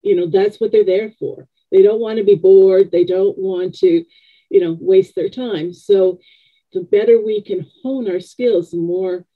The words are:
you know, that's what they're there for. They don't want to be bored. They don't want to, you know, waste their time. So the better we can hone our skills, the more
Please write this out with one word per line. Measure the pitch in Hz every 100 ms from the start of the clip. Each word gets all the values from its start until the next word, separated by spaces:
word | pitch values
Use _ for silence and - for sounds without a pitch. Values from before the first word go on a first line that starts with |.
you | 196 180
know, | 175
that's | 190 202 202
what | 220
they're | 220 190
there | 185 220 _
for. | - - - _ _
They | 190
don't | 196 226
want | 220 220
to |
be | 202 190
bored. | 190 190 190 190 196
They | 170
don't | 175 185 196 -
want | 190 185 180 175
to, | 185 165 170 _ _ _ _
you | 202
know, | 175 165
waste | 180 190 190 -
their | 185
time. | 247 247 190 170
So | 175 - 196 185 180 _ _ _ _ _
the | 185
better | 175 208 226 233
we | 220 208
can | 202 185 160 _
hone | 262 269 220
our | 180
skills, | 185 - 247 190 170
the | 170
more | 170 180 185 180 175